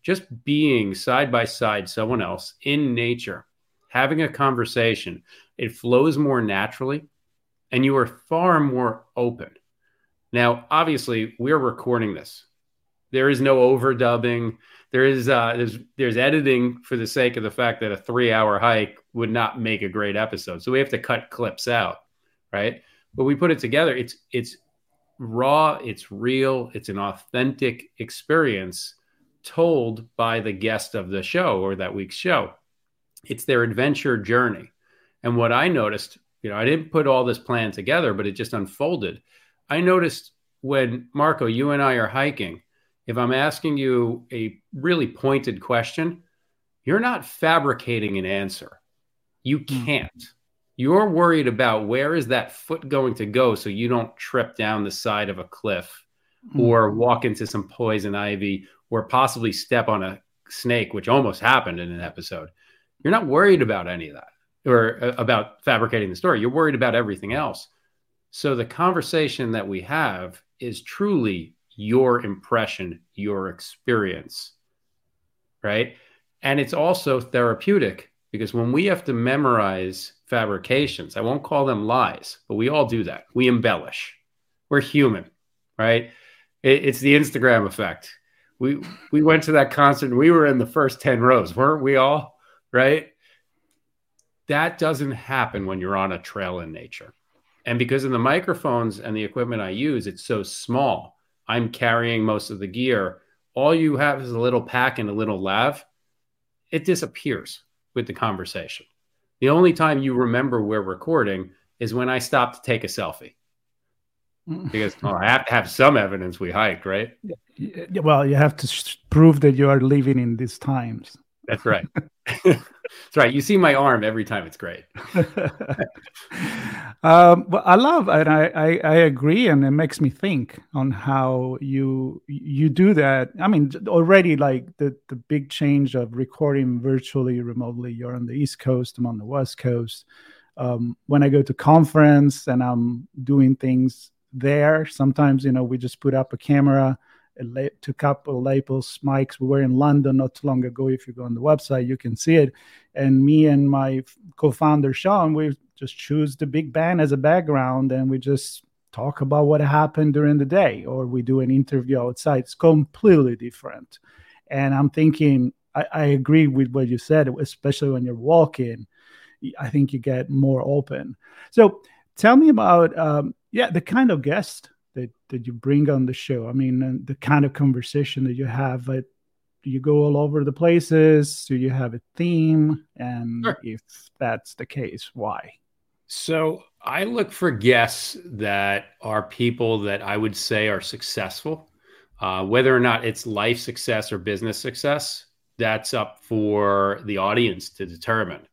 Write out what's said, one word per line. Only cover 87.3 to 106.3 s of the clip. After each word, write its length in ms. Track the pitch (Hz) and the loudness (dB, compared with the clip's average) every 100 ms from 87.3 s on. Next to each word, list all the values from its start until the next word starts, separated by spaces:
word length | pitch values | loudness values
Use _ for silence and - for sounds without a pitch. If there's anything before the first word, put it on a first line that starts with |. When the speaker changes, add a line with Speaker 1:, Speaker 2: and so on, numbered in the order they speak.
| 131 127 113 98 | 0 4 4 2
Speaker 1:
effect. 480 | 101 92 80 - - _ _ _ _ | -4 -6 -8 -16 -20 _ _ _ _
We, 240 | 127 143 - - - | -4 -4 -8 -20 -2
we 80 | 147 | 2
went 200 | 156 160 | 4 4
to 100 | 156 | 4
that 180 | 151 135 | 2 2
concert 360 | - 143 143 135 | 4 4 4 0
and 100 | 120 | 4
we 140 | 160 | 6
were 160 | 170 147 | 6 4
in 100 | 127 | 2
the 160 | 120 160 | 0 0
first 220 | 135 - | -2 -2
ten 220 | - 120 | -2 2
rows, 340 | 123 123 85 90 | 4 4 2 0
weren't 260 | 139 156 | 0 2
we 140 | 135 135 | 0 2
all? 420 | 135 147 147 _ _ _ _ | 2 0 -4 _ _ _ _
Right? 400 | 123 135 147 - _ _ _ _ _ _ _ _ _ _ _ _ _ - | 2 4 2 -2 _ _ _ _ _ _ _ _ _ _ _ _ _ -4
That 300 | 147 165 170 | -2 -2 -2
doesn't 340 | 156 139 143 | -2 -2 -6
happen 540 | 120 - 131 - 101 95 | -8 -6 -4 -2 -4 -6
when 140 | 95 | -6
you're 160 | 92 98 | -4 -2
on 160 | 95 | -2
a 80 | 87 | -6
trail 400 | - 104 92 90 | -10 -10 -8 -8
in 140 | 80 | -10
nature. 400 | 80 82 - - _ _ _ _ _ 123 | -16 -18 -20 -20 _ _ _ _ _ -6
And 140 | 120 | -4
because 240 | 123 135 | 0 -2
of 80 | 131 | 0
the 80 | 120 | 0
microphones 800 | 127 170 185 170 147 120 113 98 | 0 0 -2 -4 -2 -2 -4 -6
and 160 | 110 107 | -8 -8
the 80 | |
equipment 380 | 104 127 120 113 | -6 -6 -6 -6
I 80 | 95 | -6
use, 380 | 101 151 123 98 | -4 -4 -4 -6
it's 180 | 90 - | -12 -6
so 180 | 110 | -6
small. 720 | 92 - - 127 135 85 - _ _ _ - | -6 -12 -4 -2 0 -2 -8 _ _ _ -2
I'm 220 | 113 117 | -2 -2
carrying 520 | - 120 117 117 113 | -2 0 0 0 -2
most 280 | 107 104 - | -2 -2 -6
of 80 | 101 | -10
the 80 | 98 | -10
gear. 540 | 113 127 110 92 - _ _ _ 127 | -4 -2 0 -2 -8 _ _ _ 0
All 180 | 147 | 2
you 240 | 165 156 135 | 2 2 0
have 240 | 147 135 | -2 -2
is 100 | 123 | -6
a 80 | 117 | -2
little 220 | 123 120 | 0 0
pack 380 | 120 123 131 127 | -2 0 0 0
and 100 | 104 | -4
a 40 | |
little 280 | 104 107 95 | -2 -4 -4
lav. 420 | 95 101 131 143 - _ _ _ _ | -2 0 0 -2 -14 _ _ _ _